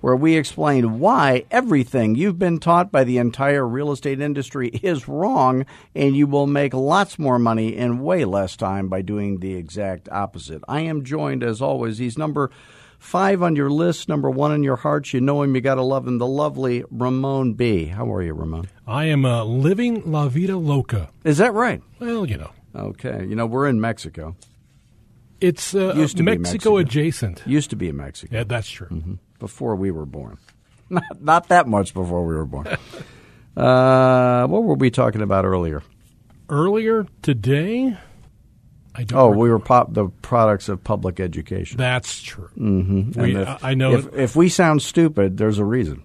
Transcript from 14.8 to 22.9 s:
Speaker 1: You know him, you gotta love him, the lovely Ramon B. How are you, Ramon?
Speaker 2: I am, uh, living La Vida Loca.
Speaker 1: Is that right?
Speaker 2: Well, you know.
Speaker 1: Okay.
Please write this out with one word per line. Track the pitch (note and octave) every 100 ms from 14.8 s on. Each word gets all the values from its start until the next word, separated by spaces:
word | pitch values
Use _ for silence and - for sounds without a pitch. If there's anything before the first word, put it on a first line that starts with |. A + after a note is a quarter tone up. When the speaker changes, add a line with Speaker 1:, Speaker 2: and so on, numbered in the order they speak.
| D3+ D3 C#3
Speaker 1:
You | C3
know | C3 C#3+
him, | C#3 C3
you |
gotta | B2+ C3+
love | B2+ C3+ B2
him, | B2
the | B2
lovely | C#3 D3+ C3+ C3 A#2+ -
Ramon | A#2+ B2 C3 C3+ C3+ B2+
B. | A2 A#2+ G2 D#2
How | F#2+ A#2+
are | G2
you, | F2 D#2
Ramon? | D#2+ D#2+ F#2 - -
Speaker 2:
I | A#2 D#3+
am, | D3 C3
uh, | A#2
living | A2 B2 C#3+ G3 A#3+ A3+ E3
La | D#3 C#3+
Vida | C3 F#3+ F#3+
Loca. | D#3 C#3+ - G#2+ D#2+ _
Speaker 1:
Is | D#3+ D3
that | A#3+ G#3
right? | A#3+ D#3 - _
Speaker 2:
Well, | A#3+ A#3 F3
you | G2+
know. | D2+ - _ -
Speaker 1:
Okay. | G2+